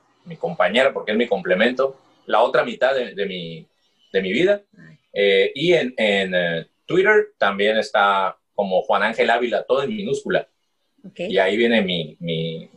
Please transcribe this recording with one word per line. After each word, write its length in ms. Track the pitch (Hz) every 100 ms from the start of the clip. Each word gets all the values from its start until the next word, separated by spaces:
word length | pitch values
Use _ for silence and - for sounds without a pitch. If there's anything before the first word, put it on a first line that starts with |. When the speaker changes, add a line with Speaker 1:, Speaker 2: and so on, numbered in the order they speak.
| _ _ -
Speaker 1:
mi 100 | 165
compañera, 560 | 170 170 90 113 135
porque 200 | - 92
es 60 | 110
mi 100 | 120
complemento, 680 | 95 90 101 117 127 135 - _ _ -
la 160 | 107
otra 240 | 123 151 131
mitad 300 | 107 127 135
de, 180 | 113
de 120 | 92 98
mi, 400 | 92 82 80 - _ _ _ _
de 100 | 98
mi 120 | 95
vida. 300 | 113 185 202 - _
Speaker 2:
Ay. 200 | - - _
Speaker 1:
Eh, 380 | - 101 98 101
y 200 | 135 165
en, 200 | 165 127 123
en, 380 | 107 98 95
eh, 340 | 90 87 82 - _ -
Twitter 460 | 175 196 214 - -
también 400 | - 196 - 110
está 580 | 104 107 101 98 95 - _ -
como 260 | 101 92
Juan 200 | 90 101
Ángel 260 | 104 117 113
Ávila, 340 | 120 123 98
todo 180 | - 131
en 120 | 135 107
minúscula. 520 | 101 139 - - - _ _ _ _ _ 190
Speaker 2:
Ok. 140 | - 180
Speaker 1:
Y 80 | 185
ahí 180 | 95 107
viene 260 | 117 110
mi, 360 | 95 87 78 -
mi, 500 | 85 80 82 82 -